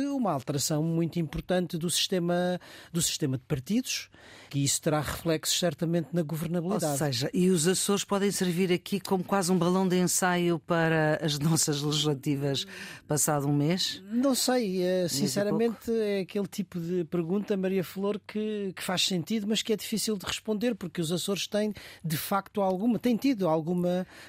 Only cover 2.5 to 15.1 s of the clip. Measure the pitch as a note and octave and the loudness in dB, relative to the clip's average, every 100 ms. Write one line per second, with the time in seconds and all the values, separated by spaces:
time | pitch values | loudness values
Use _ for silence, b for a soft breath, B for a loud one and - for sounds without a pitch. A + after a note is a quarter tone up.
2.5 | F3+ B B B E3+ - - D3 C3 - | -2 B B B -2 -2 0 -2 -2 -4
3.5 | C#3+ B2+ A3+ - - - B B B B | -6 -2 -2 -2 -6 -8 B B B B
4.5 | C#3 C#3+ - E3 D3+ C#3+ - E3+ D#3 - | -2 0 0 0 0 -2 -4 -2 -2 0
5.5 | - F3 D3+ E3 E3+ D#3 E3+ D3+ D#3+ E3 | 0 0 0 0 0 0 -2 -2 -4 -2
6.5 | F3 E3 F3+ D#3+ C#3 D3+ A#2+ C#3 - F3+ | -2 0 0 0 0 0 0 0 2 4
7.5 | F3+ E3 F#3 - G3+ - G3+ G3+ - F#3 | 4 4 2 2 0 0 0 2 2 0
8.5 | E3+ F#3+ F3 - G3 - F#3+ - G3 F3 | 2 2 0 0 -4 0 -2 2 0 4
9.5 | F#3 E3+ F#3 F#3+ F3+ F3 - F#3 F3 F3 | 4 4 2 4 2 2 2 2 2 2
10.5 | E3+ - E3+ D#3+ D#3+ D#3 D#3 D#3+ C#3+ D#3+ | 0 0 2 4 4 2 2 0 0 2
11.5 | D#3+ - C#3+ D3 D3+ D3+ C#3 D3+ C#3 C#3+ | 2 2 0 0 0 0 0 0 0 0
12.5 | C3+ - B B B - D3 - D3 C#3 | -2 -6 B B B -4 0 2 2 2
13.5 | D3 D3 F#3 - - G3 A#3 C4+ B3 - | 2 2 2 -2 -4 -4 0 2 2 2
14.5 | B3+ G#3 F#3 F3+ F#3 F3 | 2 0 0 2 2 2